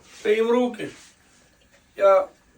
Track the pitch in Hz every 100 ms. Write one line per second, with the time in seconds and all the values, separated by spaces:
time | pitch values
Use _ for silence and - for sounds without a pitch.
0 | _ - 208 220 226 247 247 - 147 -
1 | - _ _ _ _ _ _ _ _ -
2 | 587 571 - _ _